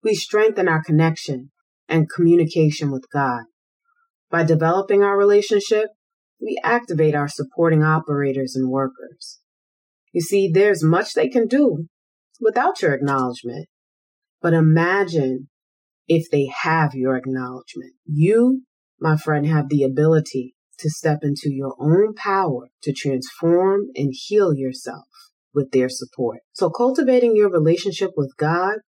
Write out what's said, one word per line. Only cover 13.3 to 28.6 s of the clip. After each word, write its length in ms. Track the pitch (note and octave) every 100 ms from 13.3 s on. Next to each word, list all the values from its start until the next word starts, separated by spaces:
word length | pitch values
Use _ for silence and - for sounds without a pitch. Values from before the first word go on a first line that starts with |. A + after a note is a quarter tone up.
| B2 A#2 D3+ D#3 _ _ _ _ _ _ _
But 140 | F3
imagine 960 | E3 D#3+ D#3 E3+ F#3+ F#3+ E3 C3+ B2+ C#3+ _ _ _ _ _ _
if 200 | E3 D#3+
they 200 | D3 C3+ -
have 320 | E3 D#3+ D3+
your 220 | C3 B2+ C3
acknowledgement. 760 | C3+ C3 B2+ B2+ - - C3 _
You, 580 | - D3 E3+ A3 B3 C4 - _ _ _
my 160 | D#3+ D#3
friend, 300 | D#3 D3+ D3
have 220 | D#3 C#3
the 160 | D3
ability 680 | C3+ C3 D#3 D#3+ D#3 C3+ B2+ _ _ _
to 120 | D#3
step 280 | D3+ D#3+ D3+
into 300 | D3 C#3 D3
your 240 | C3+ C3+ -
own 360 | D3 E3+ G#3+
power 560 | G#3+ G#3 G3 F#3 B2 - _
to 100 | -
transform 920 | C3+ C#3+ C3+ C3 - E3 E3+ F#3+ G3+ G3+
and 180 | - C#3+
heal 420 | B2+ - G#3 F#3+
yourself 520 | C#3 C3+ B2+ - B2 _ _ _ _ _
with 200 | C#3+ C3+
their 160 | C3 B2+
support. 500 | - B2 - A#2+ - _
So 180 | - F3
cultivating 640 | D#3+ B3 C4 C4 B3 A#3+
your 160 | G#3+ G#3
relationship 600 | F3+ D3+ F3 G3+ E3 F#3+ -
with 200 | C#3 _
God 380 | D3+ E3+